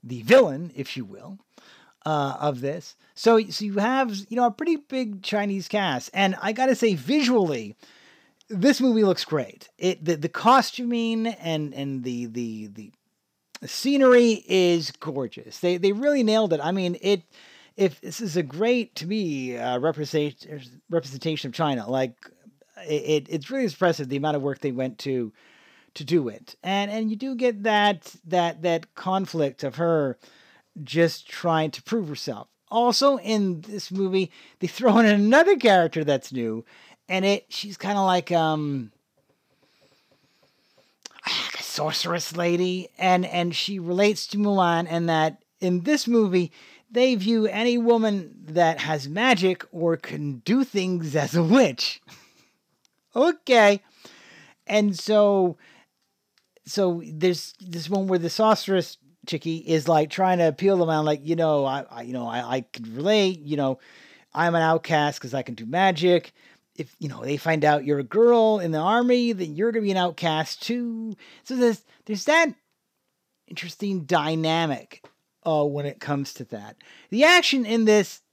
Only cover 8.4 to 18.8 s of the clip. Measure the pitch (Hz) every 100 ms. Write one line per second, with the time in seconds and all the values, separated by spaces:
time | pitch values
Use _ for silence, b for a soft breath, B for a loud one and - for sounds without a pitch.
8.4 | _ 202 247 - 254 220 202 175 - 156
9.4 | 120 - - _ 180 180 156 156 160 -
10.4 | 226 262 - - 240 240 226 226 226 202
11.4 | 165 156 147 131 139 135 123 120 120 117
12.4 | 117 110 104 104 101 _ _ _ _ _
13.4 | _ - - - 269 285 262 247 240 214
14.4 | - 190 180 170 143 - 156 135 123 -
15.4 | 113 - 175 180 196 208 285 285 220 220
16.4 | 208 156 151 196 180 175 196 196 _ b
17.4 | b b b - 190 - - 165 220 165
18.4 | 143 151 220 247